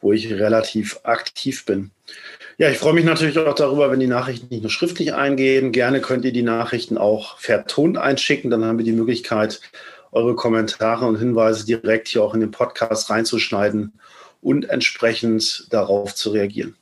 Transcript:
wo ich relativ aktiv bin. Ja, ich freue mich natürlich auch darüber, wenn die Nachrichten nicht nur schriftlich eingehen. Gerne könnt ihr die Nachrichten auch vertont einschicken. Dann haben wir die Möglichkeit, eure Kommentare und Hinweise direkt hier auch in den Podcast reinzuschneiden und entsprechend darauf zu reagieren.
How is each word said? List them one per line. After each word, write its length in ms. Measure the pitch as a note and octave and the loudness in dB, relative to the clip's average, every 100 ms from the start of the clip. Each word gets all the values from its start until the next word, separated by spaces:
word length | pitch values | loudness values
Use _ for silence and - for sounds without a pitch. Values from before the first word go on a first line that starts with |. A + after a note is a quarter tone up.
wo 120 | G#2 | 2
ich 180 | A2 A2 | 2 0
relativ 680 | G2+ G#2+ A2+ A2 A2 G#2 - | 0 2 2 2 -2 -6 -6
aktiv 640 | - A#2 - - - B2+ - | -2 -2 -2 -8 -8 -6 -4
bin. 240 | G2 G2 _ - - - - - - | -4 -4 _ -20 -20 -20 -20 -20 0
Ja, 100 | - | 2
ich 80 | C3 | 2
freue 160 | D3+ | 2
mich 120 | E3 E3 | 4 4
natürlich 340 | D#3+ D#3 D3+ | 2 2 2
auch 160 | D#3 C#3 | 0 2
darüber, 340 | D3 C#3 C#3+ | 0 2 2
wenn 100 | C3 | 2
die 80 | B2+ | 0
Nachrichten 400 | B2 B2 A#2+ - | 0 -2 -8 -8
nicht 100 | A#2+ | -8
nur 80 | A2 | -6
schriftlich 460 | - E3+ F3 D3+ - | -2 -4 -2 -4 0
eingehen. 560 | C#3 C#3 C3+ C3 C3 | 0 2 4 4 2
Gerne 280 | A#2+ B2 C3+ | 2 2 0
könnt 260 | B2+ B2+ B2+ | 0 -2 0
ihr 60 | |
die 120 | A#2+ | 0
Nachrichten 560 | A#2+ A2+ A#2 A#2 - G#2+ | 0 0 -2 -4 -4 0
auch 400 | G#2 G#2+ G#2+ - | 2 2 -2 -12
vertont 580 | - G#2+ - - D#3 - | 0 0 0 0 0 2
einschicken. 540 | - C#3 - C#3+ C3 | 0 0 0 -2 0
Dann 120 | A2+ | 0
haben 140 | A2+ A#2 | 0 0
wir 80 | A2+ | 0
die 60 | |
Möglichkeit, 680 | A2+ A2+ A#2+ - A2 G#2+ - - - - - - | 0 0 -2 -2 -2 -2 -4 -16 -20 -20 -20 -4
eure 240 | - A#2 A#2+ | 0 0 0
Kommentare 720 | A#2+ A2+ A2 - A2 A2+ B2 | 0 2 0 -2 -2 0 0
und 100 | A2 | 0
Hinweise 480 | A#2 A#2 A2 G#2+ G#2 | 0 2 2 2 0
direkt 420 | A#2 - A2 - | -2 2 0 0
hier 160 | A#2 | 0
auch 120 | G#2+ A2 | 2 2
in 40 | |
den 120 | A2 | -2
Podcast 580 | - B2 - A2+ G#2+ - | 0 -4 -2 -2 -2 -2
reinzuschneiden 840 | G#2+ A2+ A2+ - G#2 G#2 G#2 G#2 - - - - _ | -2 0 -2 -2 0 0 0 -4 -10 -20 -20 -20 _
und 280 | - C#3 - | 0 0 0
entsprechend 1000 | C3 - - A#2 A2 A#2 A2+ G#2 - - | -2 -2 0 0 0 0 0 0 -6 -4
darauf 420 | A2+ F#2+ G2+ G2+ | -2 2 0 0
zu 160 | - - | -6 -2
reagieren. 460 | G#2 G2+ G#2 - - | 0 -2 -4 -8 -10